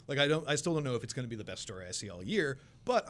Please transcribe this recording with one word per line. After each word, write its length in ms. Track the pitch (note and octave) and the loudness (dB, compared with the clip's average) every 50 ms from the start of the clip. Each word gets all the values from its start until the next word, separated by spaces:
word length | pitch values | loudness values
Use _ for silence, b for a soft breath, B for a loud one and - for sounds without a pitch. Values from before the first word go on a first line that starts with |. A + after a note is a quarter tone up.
| b b | b b
Like, 100 | C#3+ C3+ | 2 4
I 80 | C#3+ | 4
don't, 220 | C#3+ D#3 D#3 - C3+ | 6 4 4 2 2
I 60 | D3 | 0
still 180 | D3 - F3 E3 | 2 2 2 2
don't 120 | D#3 D3 | 0 0
know 100 | C3+ B2 | 0 0
if 100 | A#2 A2+ | -2 -2
it's 80 | - - | -4 -6
gonna 160 | C#3 B2 A#2 | -6 -6 -4
be 80 | A#2 | -4
the 80 | A2 G2+ | -6 -6
best 160 | - F#2 - | -8 -8 -8
story 260 | - - G2+ F#2 F#2 | -8 -8 -10 -10 -8
I 40 | F2+ | -8
see 180 | F2+ - - G2+ | -6 -6 -6 -6
all 160 | F2+ F2 F#2 | -8 -6 -4
year, 340 | G2+ G3+ G#3 E3 C#3 C3+ - b b b b b | -2 2 2 2 2 0 -6 b b b b b
but 180 | - B3 A3 - | 2 2 2 4